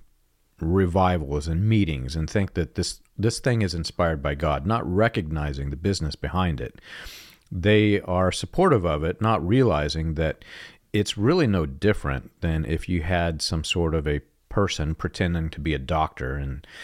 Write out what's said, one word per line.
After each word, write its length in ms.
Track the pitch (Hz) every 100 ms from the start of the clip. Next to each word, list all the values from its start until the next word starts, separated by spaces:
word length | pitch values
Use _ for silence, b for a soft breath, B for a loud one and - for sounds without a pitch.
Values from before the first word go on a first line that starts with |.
| - _ _ _ _ -
revivals 880 | 82 92 92 92 92 90 69 73 78
and 200 | 82 107
meetings 460 | 113 85 71 64
and 140 | 78 78
think 260 | 107 95
that 200 | - 80
this, 260 | - 87 - _ -
this 240 | 107 -
thing 220 | 135 117
is 120 | 98
inspired 480 | 85 80 - 85 78
by 120 | 71
God, 320 | 71 80 71 80
not 200 | 113 80
recognizing 800 | 90 117 117 78 78 76 67 71
the 60 | 69
business 380 | 95 98 78
behind 460 | - - 90 90 69
it. 200 | - - B B B B B B B
They 500 | 95 95 107 107 101
are 300 | - 90 92
supportive 520 | - - - 190 123
of 180 | 85 76
it, 160 | 80 -
not 260 | 110 107 85
realizing 680 | 123 123 76 76 78 80
that 300 | 76 80 - B B B B _
it's 260 | 104 104 -
really 280 | 110 180 131
no 200 | 95 76
different 640 | 65 101 101 73 67 - _
than 240 | 117 80
if 240 | - 80 -
you 140 | 90
had 400 | 82 90 85 80
some 220 | - 82
sort 300 | 80 90 82
of 120 | 80 76
a 160 | 73 - _ -
person 460 | - 98 - 76
pretending 560 | 80 85 - 90 85 80
to 100 | -
be 140 | 73
a 40 | 71
doctor 580 | 65 80 78 - 64 69
and 300 | 69 64 - B